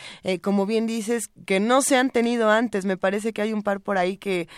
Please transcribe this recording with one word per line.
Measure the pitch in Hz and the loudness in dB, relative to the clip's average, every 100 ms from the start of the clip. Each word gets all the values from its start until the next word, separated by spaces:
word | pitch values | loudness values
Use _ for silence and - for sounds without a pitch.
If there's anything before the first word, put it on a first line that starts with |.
| - - | -14 -10
eh, | - 185 | -4 -2
como | 202 202 | 0 0
bien | 196 220 226 | 2 0 0
dices, | 226 202 240 - - - | -4 -2 -2 -4 -10 -2
que | 196 | 0
no | 214 262 | 4 4
se | 262 262 | 4 2
han | 262 | 2
tenido | 240 233 240 220 | 2 0 2 4
antes. | 214 240 202 190 | 2 2 -2 -2
Me | 190 | 0
parece | 190 202 220 | 0 0 -4
que | 214 | -4
hay | 214 | -4
un | 214 | -2
par | 208 196 | -2 -4
por | - 196 | -2 0
ahí | 180 196 | 0 -2
que, | 202 185 160 | -2 -2 -4